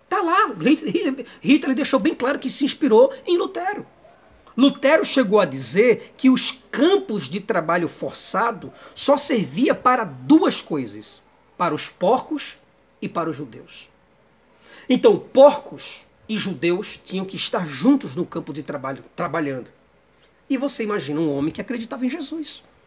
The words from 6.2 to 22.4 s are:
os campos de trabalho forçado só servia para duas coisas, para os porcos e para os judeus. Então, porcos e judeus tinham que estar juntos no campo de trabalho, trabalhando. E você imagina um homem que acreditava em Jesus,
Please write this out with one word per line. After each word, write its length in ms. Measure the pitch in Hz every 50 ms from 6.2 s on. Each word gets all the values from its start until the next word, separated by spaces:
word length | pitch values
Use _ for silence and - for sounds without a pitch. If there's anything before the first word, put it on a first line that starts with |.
| - 262
os 340 | 254 - - - - - - _
campos 600 | - 214 277 349 392 - - - 220 196 139 127
de 100 | 156 175
trabalho 480 | 175 - 208 175 160 160 170 180 170 147
forçado 840 | - - 165 143 - - - - - 190 226 233 226 180 - 131 - - - - -
só 220 | - - - 285
servia 580 | 277 - - 277 220 185 127 135 180 262 - 226
para 300 | - - 254 254 247 220
duas 560 | 165 135 127 127 135 302 330 381 294 - -
coisas, 600 | - - 165 143 127 104 101 107 104 - - - _ _ _ _ _ _ _
para 180 | - 185 165 151
os 140 | 147 - -
porcos 720 | - - 180 185 247 247 - - 311 277 - - - - _ _ _ _ _ _ _ _
e 80 | - -
para 220 | - 175 165 165
os 60 | 147
judeus. 520 | 131 151 123 110 127 - - - - - - _ _ _ _ _ _ _ _ _ _ _ _ _ _ _ - - - -
Então, 320 | - 254 247 - 233 202 -
porcos 880 | - - - 262 269 294 285 - - - 151 139 - - - - - _ _ _ _ -
e 80 | 220
judeus 640 | 202 - 196 170 131 170 175 175 180 - - - - -
tinham 220 | - 190 190 190
que 120 | 190 -
estar 300 | 170 - - - 214 180
juntos 480 | 151 143 127 151 247 294 269 - 156 127
no 120 | 165 165
campo 260 | - - 170 - - 143
de 100 | 151 139
trabalho, 400 | - 147 139 127 135 139 123 - - _
trabalhando. 540 | - 175 165 143 170 151 143 135 127 110 - _ _ _ _ _ _ _ _ _ _ _ _ _ _ _ -
E 80 | 277 240
você 260 | 269 277 - - 226
imagina 340 | 208 208 202 139 139 147 151
um 160 | 165 151 143
homem 160 | 139 143 160
que 120 | 165 - 202
acreditava 420 | - 240 - 226 - 277 247 254
em 60 | 247
Jesus, 520 | 269 349 285 - 311 330